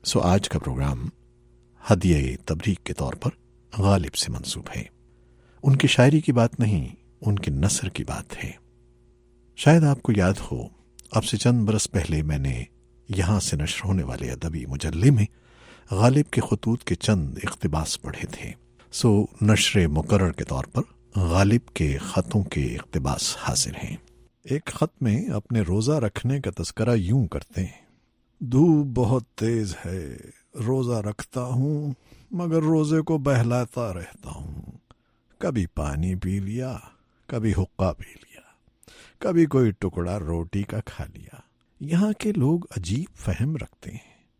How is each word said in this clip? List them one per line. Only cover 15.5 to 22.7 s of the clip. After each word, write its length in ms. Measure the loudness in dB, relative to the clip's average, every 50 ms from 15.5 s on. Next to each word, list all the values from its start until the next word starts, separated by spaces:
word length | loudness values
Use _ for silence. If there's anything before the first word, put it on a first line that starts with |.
| _ _ -20 -20 -20 -20 _ -6
غالب 400 | 0 4 4 6 6 4 2 2
کے 100 | 0 -2
خطوط 420 | 0 0 -2 -2 0 -2 -2 -2 -2
کے 120 | -4 -4
چند 420 | -2 0 0 2 2 0 -4 -6 -8 -8
اقتباس 580 | -8 -6 -4 -4 -2 -2 -2 -2 -4 -6 -8
پڑھے 260 | -8 -12 -8 -8 -10 -10
تھے۔ 200 | -10 -14 -14 -14 -14 -16 _ _ _ _ _ _
سو 340 | -6 2 4 4 4 4 2 0 -2 2
نشر 460 | 4 4 4 4 4 2 4 4 4
مقرر 440 | 4 2 0 2 2 2 2 2 2
کے 120 | 0 -4 -6
طور 200 | -6 -6 -6 -6
پر 180 | -4 -4 -6 -6 _ -12 _ _ _ -4
غالب 580 | -2 0 2 4 4 4 6 4 2 0 -4 -4
کے 240 | -2 0 0 0
خطوں 460 | -4 -6 -2 -2 -2 -2 0 0 0 0
کے 220 | 0 -2 -4 -2
اقتباس 720 | -2